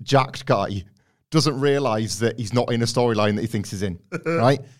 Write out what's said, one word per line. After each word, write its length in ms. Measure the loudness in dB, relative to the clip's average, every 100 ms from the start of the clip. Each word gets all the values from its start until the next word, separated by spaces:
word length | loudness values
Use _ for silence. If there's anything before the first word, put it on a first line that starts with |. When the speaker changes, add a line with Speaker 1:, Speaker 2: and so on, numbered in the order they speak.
Speaker 1:
jacked 440 | 2 2 2 -2 0
guy 360 | 0 0 -6 -10 _ _ _ -2
doesn't 300 | 0 2 2
realise 560 | 2 2 0 0 -2 -2
that 200 | -2 -2
he's 120 | -2
not 200 | 0 0
in 100 | 0
a 40 | 0
storyline 500 | 0 2 2 2 0
that 60 |
he 40 | -2
thinks 240 | -4 -6
he's 120 | -6
in, 180 | -6 -6 -10
Speaker 2:
<laughs> 140 | -8 -4
Speaker 1:
right? 320 | 2 2 2 -4